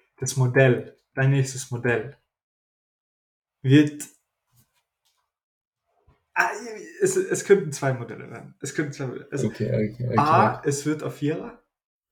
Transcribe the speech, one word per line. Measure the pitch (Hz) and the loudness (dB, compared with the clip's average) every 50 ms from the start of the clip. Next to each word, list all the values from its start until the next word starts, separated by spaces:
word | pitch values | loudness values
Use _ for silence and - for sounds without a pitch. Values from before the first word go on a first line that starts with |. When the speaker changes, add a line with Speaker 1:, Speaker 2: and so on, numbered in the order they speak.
| _ _ _ _ | _ _ _ _
Speaker 1:
das | 131 135 - | -8 -4 0
Modell, | 135 131 120 120 135 135 131 120 110 - - - _ _ _ _ | 0 0 4 6 6 6 6 6 4 0 -8 -16 _ _ _ _
dein | 135 131 139 | 0 2 2
nächstes | 139 139 131 - - - - - | 4 2 0 -2 -4 -8 -10 -8
Modell | 123 117 120 120 117 110 110 - - _ _ _ _ _ _ _ _ _ _ _ _ _ _ _ _ _ _ _ _ _ _ _ _ _ _ _ _ _ | -10 -4 0 0 0 0 -2 -6 -12 _ _ _ _ _ _ _ _ _ _ _ _ _ _ _ _ _ _ _ _ _ _ _ _ _ _ _ _ _
wird, | - 131 135 151 151 147 - - - - _ _ _ _ _ _ _ _ _ _ _ _ _ _ _ _ _ _ _ _ _ _ _ _ _ _ _ _ _ _ _ _ _ _ _ _ _ _ _ _ _ _ _ _ _ | 2 6 8 8 8 6 0 -6 -14 -16 _ _ _ _ _ _ _ _ _ _ _ _ _ _ _ _ _ _ _ _ _ _ _ _ _ _ _ _ _ _ _ _ _ _ _ _ _ _ _ _ _ _ _ _ _
ah, | 175 185 208 - 214 247 226 214 202 170 - - - | 0 0 0 0 -6 -12 -14 -14 -16 -18 -20 -6 -2
es, | 208 185 - | -2 0 0
es | 190 190 - 175 - - | -2 -2 -2 -4 -6 4
könnten | - 196 185 160 151 | 4 4 4 4 -2
zwei | 139 - 143 135 127 | -6 -4 -2 -2 -2
Modelle | 117 117 - - - - - | -4 -6 -10 -12 -14 -14 -14
werden. | 117 107 - - - _ | -16 -16 -18 -18 -18 _
Es | - 131 - | -12 -8 -6
könnten | - 151 139 - | -4 -6 -6 -6
zwei | - 139 | -8 -10
Modelle. | 123 120 - - - | -10 -10 -12 -12 -10
Also | 143 135 - 107 | -6 -4 -4 -4
Speaker 2:
Okay, | - - 107 101 - 110 107 101 - | -4 -4 -4 -4 -2 -2 -2 -4 -6
okay, | - 127 120 | -8 -6 -2
okay. | 113 117 | 0 0
Speaker 1:
A, | 147 156 160 175 214 - - - - | 2 4 4 4 4 4 2 -2 -4
es | 151 139 - - 151 | -4 -4 -2 -2 -4
wird | 151 151 143 | -4 -4 -6
ein | 131 | -10
Vierer. | - - 143 143 160 - - - - - _ _ _ _ _ _ _ _ _ _ | -8 -4 -4 -2 -2 -4 -6 -12 -16 -20 _ _ _ _ _ _ _ _ _ _